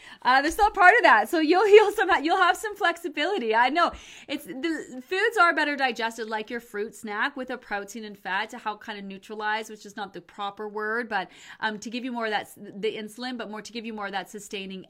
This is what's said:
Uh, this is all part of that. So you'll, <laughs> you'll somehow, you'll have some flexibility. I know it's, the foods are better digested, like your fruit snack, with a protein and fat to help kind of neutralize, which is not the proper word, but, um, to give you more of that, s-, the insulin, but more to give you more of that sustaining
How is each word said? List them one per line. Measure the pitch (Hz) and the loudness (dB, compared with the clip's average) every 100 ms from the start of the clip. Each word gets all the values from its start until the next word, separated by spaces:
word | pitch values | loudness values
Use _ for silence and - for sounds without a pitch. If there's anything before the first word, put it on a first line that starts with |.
| - - | -20 -6
Uh, | 247 262 | 2 4
this | 285 | 2
is | 320 | 2
all | 427 | 2
part | 427 370 453 | 6 8 8
of | |
that. | 349 226 220 | 8 6 4
So | 339 | 0
you'll, | 302 359 427 | 4 4 10
<laughs> | |
you'll | 415 415 | 10 8
somehow, | 403 381 320 | 2 2 2
you'll | 285 381 | 2 2
have | 359 359 | 4 2
some | 427 | -4
flexibility. | 415 370 339 339 294 311 403 233 | -2 -2 -2 -6 -4 -2 -2 0
I | 220 254 | 2 2
know | 311 320 - - - - | 2 0 -2 -18 -18 -10
it's, | 294 - | -10 -10
the | 262 330 311 - 254 254 | -8 -6 -6 -8 -14 -6
foods | 370 440 427 | -2 0 4
are | 339 | 4
better | 320 294 285 | 4 0 0
digested, | 262 233 226 226 220 | -2 -2 -6 -6 -8
like | 220 214 | -6 -6
your | 240 | -10
fruit | 233 208 220 | -10 -8 -8
snack, | - 220 208 254 277 | -10 -8 -4 -4 -4
with | 254 | -10
a | 254 | -10
protein | - 202 202 240 | -8 -8 -8 -12
and | 214 196 | -14 -12
fat | 196 190 220 | -6 -6 -6
to | 240 | -8
help | 220 208 | -10 -10
kind | - 208 | -10 -12
of | |
neutralize, | 196 196 - 214 214 214 220 | -12 -14 -14 -8 -4 -4 -6
which | 214 | -14
is | 208 | -16
not | 196 196 | -12 -12
the | 180 | -12
proper | 175 - 202 202 214 | -18 -10 -10 -8 -10
word, | 208 214 226 226 | -6 -4 -4 -4
but, | 208 180 - - - | -4 -6 -12 -20 -6
um, | - 208 | -6 -6
to | 226 | -10
give | 240 | -8
you | 254 | -8
more | 240 | -6
of | 220 | -2
that, | 208 | -4
s-, | - - | -6 -14
the | 208 202 214 151 | -18 -6 -4 -4
insulin, | 214 214 247 247 | -10 -10 -10 -8
but | 202 | -10
more | 214 | -12
to | 208 | -12
give | 233 | -12
you | 226 | -10
more | 214 202 | -8 -6
of | |
that | 196 180 | -6 -8
sustaining | 214 202 208 190 190 - | -12 -12 -10 -10 -12 -10